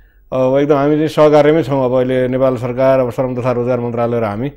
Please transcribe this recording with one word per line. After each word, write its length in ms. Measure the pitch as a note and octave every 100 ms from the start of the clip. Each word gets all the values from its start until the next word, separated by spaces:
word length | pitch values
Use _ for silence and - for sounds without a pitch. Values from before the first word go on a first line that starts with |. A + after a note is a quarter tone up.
| _ _ -
अब 240 | C3 C3 C3+
एकदम 160 | C#3+ C#3+
हामी 200 | C#3+ D3+
चाहिँ 120 | D#3
सहकार्यमै 560 | D#3 D3+ D3+ D3 D#3+
छौँ। 220 | B2+ C#3 B2+
अब 80 |
अहिले 340 | B2+ B2+ B2+ B2+
नेपाल 280 | B2+ C3 B2+
सरकार, 440 | B2 B2 C3+ C3+
अब 100 | B2
श्रम 260 | A#2 B2+ B2
तथा 120 | B2
रोजगार 280 | A#2+ A#2+ B2
मन्त्रालय 400 | A#2+ A#2 A#2 A#2+
र 40 |
हामी, 280 | A2 G#2 C#3